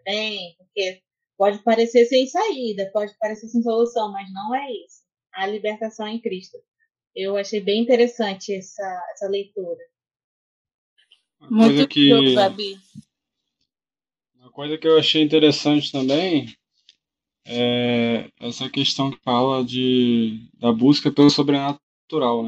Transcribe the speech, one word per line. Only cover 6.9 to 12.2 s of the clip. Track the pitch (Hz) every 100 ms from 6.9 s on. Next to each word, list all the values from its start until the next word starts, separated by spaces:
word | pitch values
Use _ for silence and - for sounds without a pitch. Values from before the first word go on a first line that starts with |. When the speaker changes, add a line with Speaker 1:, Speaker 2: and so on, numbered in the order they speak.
| _ _ -
Speaker 1:
Eu | 190 202
achei | 196 214
bem | 190 208
interessante | 233 240 240 240 214 190 -
essa, | 196 185 - 190 180 -
essa | 185 202
leitura. | 196 202 - 180 165 - _ _ _ _ _ _ _ _ _ _ _ _ _ _ _
Speaker 2:
Uma | -
coisa | 220 226
Speaker 3:
Muito | - 277
Speaker 2:
que | - 285
Speaker 3:
show, | 139